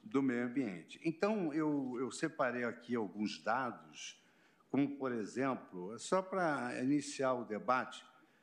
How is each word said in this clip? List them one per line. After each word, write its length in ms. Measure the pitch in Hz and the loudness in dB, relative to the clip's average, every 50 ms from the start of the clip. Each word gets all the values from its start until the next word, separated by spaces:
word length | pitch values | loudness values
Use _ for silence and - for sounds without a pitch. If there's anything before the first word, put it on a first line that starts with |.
| - | -10
do 180 | 110 - 139 | 0 2 4
meio 220 | 139 127 120 120 123 | 4 4 2 2 0
ambiente. 560 | 120 120 143 127 104 92 82 - - - - - | 0 0 0 0 0 -2 -6 -8 -12 -12 -2 -2
Então, 480 | 165 156 - 202 208 220 208 175 151 | -2 2 2 2 2 2 2 0 0
eu, 440 | 139 160 156 151 147 139 131 123 123 117 | 0 2 2 2 2 0 -2 -2 -2 -2
eu 140 | 135 117 | -2 -2
separei 500 | - - 165 151 - - 139 120 120 123 | -2 -2 -2 -2 2 2 2 2 2 0
aqui 320 | 123 117 117 - - - 123 | -2 -2 -4 -4 -4 -2 0
alguns 480 | 117 107 92 85 104 107 101 - - | 0 0 0 -2 -2 -2 -2 -2 -2
dados, 800 | - 107 113 131 131 120 101 - - 76 - - - - - - _ _ _ _ _ _ _ _ _ - | 0 0 0 2 0 -2 -4 -8 -14 -18 -16 -14 -14 -14 -14 -18 _ _ _ _ _ _ _ _ _ -2
como, 260 | - 131 143 143 139 | 2 2 2 2 0
por 140 | - 131 127 | -2 -2 -2
exemplo, 880 | 120 113 101 98 - 120 139 135 123 104 - - 92 90 90 98 113 - | -2 -2 -4 -4 -2 0 0 0 0 -2 -4 -10 -10 -8 -8 -8 -8 -8
só 240 | - - 185 190 | -2 0 2 2
para 580 | 190 190 202 190 175 156 143 127 123 123 123 123 | 2 0 0 0 2 2 2 0 -2 -2 -2 0
iniciar 540 | 127 135 147 147 139 - - - 135 131 127 | 2 2 2 2 0 -2 -4 0 2 2 2
o 100 | 123 113 | 2 0
debate, 640 | 101 107 101 90 123 127 127 110 - - - - - - - - _ _ _ | -4 -4 -2 2 2 2 2 2 -2 -8 -14 -18 -20 -20 -20 -20 _ _ _